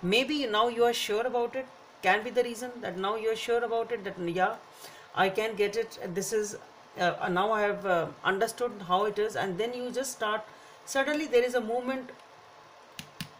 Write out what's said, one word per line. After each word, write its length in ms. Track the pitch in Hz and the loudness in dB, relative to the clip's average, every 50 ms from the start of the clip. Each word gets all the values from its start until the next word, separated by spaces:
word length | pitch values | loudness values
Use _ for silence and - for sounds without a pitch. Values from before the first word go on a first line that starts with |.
Maybe 460 | 175 175 202 240 269 247 302 294 277 | 0 2 4 4 4 2 0 0 0
now 220 | 226 208 214 233 240 | 2 2 4 4 4
you 160 | 233 233 233 | 4 4 4
are 80 | 240 233 | 4 4
sure 340 | - - - 208 214 233 | 2 0 0 0 0 0
about 300 | 254 233 240 240 240 - | 0 0 0 0 -2 -2
it. 100 | 262 254 - - - - - - - - | -6 -8 -8 -10 -20 -20 -20 -10 -2 2
Can 200 | 185 196 214 220 | 2 4 2 2
be 80 | 247 | 0
the 140 | 208 247 233 | 0 0 0
reason 260 | 240 233 214 247 247 240 240 214 | 0 -2 -8 -8 -10 -10 -8 -8
that 140 | 190 170 | -6 -4
now 200 | 185 196 202 220 | -2 -2 -2 -2
you 140 | 220 214 220 | 0 0 -2
are 60 | 226 | -2
sure 280 | - - - 233 240 240 | -2 0 0 0 0 2
about 260 | 220 226 226 226 226 | 0 0 -2 -2 -2
it, 140 | 240 214 190 | -4 -6 -6
that, 100 | 202 170 180 | -6 -8 -6
yeah, 360 | 175 170 170 185 185 208 226 - - - - - - - - - - - - | -4 -2 0 2 2 2 0 -2 -12 -18 -20 -20 -20 -20 -20 -20 -20 -4 0
I 160 | - 185 190 | 2 2 2
can 260 | 185 214 214 226 214 | 2 0 -2 -2 0
get 200 | 185 208 202 196 | 0 0 0 0
it. 220 | 233 220 - - - - 190 170 | -2 -4 -4 -6 -10 -10 -6 -4
This 180 | 196 190 - 226 | -4 -4 -2 -2
is, 240 | 214 214 202 208 - - - - - - - - - | -2 -2 -4 -6 -12 -14 -18 -20 -20 -20 -12 -4 0
uh, 280 | 180 170 170 - - 196 | 0 0 0 0 -2 0
now 200 | 175 180 196 214 | 2 2 2 2
I 120 | 220 214 208 | 2 2 2
have, 240 | 202 202 180 190 | 0 0 0 0
uh, 200 | 196 180 170 156 147 147 - - | 2 2 2 2 0 -4 -2 0
understood 480 | - - 190 226 226 - - 247 240 208 202 190 | 0 2 2 2 0 0 -2 -4 -4 -4 -6 -2
how 200 | 165 180 190 208 | 2 2 2 4
it 120 | 214 208 208 | 2 0 0
is. 160 | 214 220 - | -2 0 0
And 220 | 120 156 196 180 | -2 -2 -2 0
then 160 | 175 220 240 247 | -2 -2 -2 -4
you 180 | 247 247 247 | -4 -6 -6
just 220 | - 247 262 262 - | -4 -4 -4 -4 -4
start, 320 | - 226 208 214 220 214 - - - - - - - - | -4 -2 -2 -2 -2 -4 -8 -16 -20 -20 -20 -20 -18 -10
suddenly 420 | - - 269 269 285 302 302 311 | -2 0 0 2 2 0 0 0
there 160 | 269 240 240 247 | 4 4 4 4
is 120 | 247 247 | 4 2
a 60 | 247 | 0
movement 500 | 220 214 233 254 247 254 262 262 247 - - - - - - - - - - - - - - - - - - - - - - - - - - | 0 0 -2 -2 -2 -2 -4 -4 -6 -10 -14 -18 -20 -20 -20 -20 -20 -20 -20 -20 -20 -20 -20 -20 -20 -20 -18 -18 -18 -16 -14 -14 -14 -14 -14